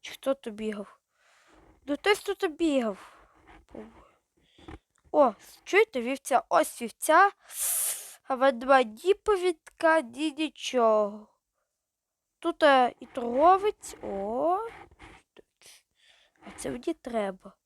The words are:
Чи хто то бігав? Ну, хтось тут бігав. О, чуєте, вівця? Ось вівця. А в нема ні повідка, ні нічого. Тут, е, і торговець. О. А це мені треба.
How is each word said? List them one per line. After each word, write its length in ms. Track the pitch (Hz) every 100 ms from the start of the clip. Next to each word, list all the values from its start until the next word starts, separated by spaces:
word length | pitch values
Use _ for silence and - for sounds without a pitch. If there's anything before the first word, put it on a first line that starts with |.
Чи 100 | -
хто 200 | - 269
то 180 | 269 -
бігав? 480 | 214 214 208 196 - _ _ _ _ _ _ _ _ -
Ну, 100 | 285
хтось 240 | 381 415
тут 380 | - 381 381 294
бігав. 560 | 339 269 226 190 - - _ _ _ - _ - 220 - _ _ _ _ _ _ - - _ _ _
О, 220 | 302 262 202 - -
чуєте, 380 | - 381 453 262
вівця? 420 | 233 269 - 240 -
Ось 320 | 175 311 -
вівця. 500 | 233 - - 311 403 - _ - - - - - - -
А 120 | _ 262
в 160 | 269
нема 320 | 233 262 269
ні 300 | 233 214 349
повідка, 880 | 403 - 403 359 330 - _ 330 320
ні 300 | 233 240 311
нічого. 960 | 277 311 - - 254 226 214 208 208 214 _ _ _ _ _ _ _ _ _ _ _
Тут, 240 | 330 330
е, 300 | 311 269 247 -
і 60 | 240
торговець. 920 | - 240 247 330 381 415 - - -
О. 540 | 208 196 196 240 302 381 453 - - _ - - _ - _ _ - - _ _ _ _ _ _
А 100 | - -
це 120 | -
мені 240 | 247 247
треба. 600 | 330 - 226 202 190 196 _